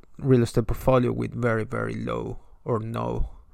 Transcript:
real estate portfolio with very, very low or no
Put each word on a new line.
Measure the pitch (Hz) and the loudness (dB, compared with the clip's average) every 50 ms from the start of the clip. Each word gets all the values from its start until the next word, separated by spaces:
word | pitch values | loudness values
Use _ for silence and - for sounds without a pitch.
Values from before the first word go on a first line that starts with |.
| - - - - | -10 -18 -12 -2
real | 147 131 131 120 | 4 6 6 6
estate | 117 - - 127 113 | 6 4 2 0 0
portfolio | - 117 - - 131 131 127 123 117 | 0 -2 0 2 4 4 4 4 2
with | 113 117 117 110 - | 0 -2 -4 -4 -4
very, | 117 120 117 113 110 107 | -2 -2 0 0 0 -2
very | 104 113 113 113 113 113 | -4 -4 -4 -4 -4 -6
low | 113 113 117 117 117 110 110 110 - - - - - - | -6 -6 -4 -4 -4 -6 -8 -10 -12 -14 -18 -20 -12 -6
or | 143 120 110 | -4 -4 -4
no | 110 113 113 113 117 117 117 113 - - - - - _ | -4 -6 -6 -6 -4 -4 -2 -2 -2 -4 -4 -16 -20 _